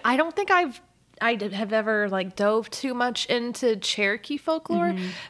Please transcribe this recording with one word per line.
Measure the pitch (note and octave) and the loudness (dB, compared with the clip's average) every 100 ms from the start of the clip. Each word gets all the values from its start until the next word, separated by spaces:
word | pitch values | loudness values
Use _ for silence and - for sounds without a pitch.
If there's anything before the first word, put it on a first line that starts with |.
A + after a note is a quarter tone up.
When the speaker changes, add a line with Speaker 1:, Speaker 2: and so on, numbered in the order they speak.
Speaker 1:
I | A3+ C4 | 2 2
don't | E4 F4+ | 0 -2
think | G4+ | 2
I've, | F4+ D#4+ - - _ _ - | 4 2 -4 -18 _ _ -2
I | A#3 | -2
d-, | A3+ G3+ | 0 -2
have | G3 G#3 | -4 0
ever, | A3 G#3+ G#3+ G#3 | 0 2 2 2
like, | F#3+ F#3+ - | 0 -2 0
dove | G#3 A3 G#3+ | 2 2 0
too | - C4+ | -4 -4
much | B3 B3 - - | 0 0 0 0
into | A#3+ A#3+ - B3 G#3+ | 0 -2 0 0 0
Cherokee | - - G3+ A3 - C#4+ | -2 0 0 0 -4 -4
folklore, | - D#4+ D#4+ E4+ F4 | -2 -2 0 0 2
Speaker 2:
Mm-hmm. | F#3 F#3 F3+ | 0 -4 -8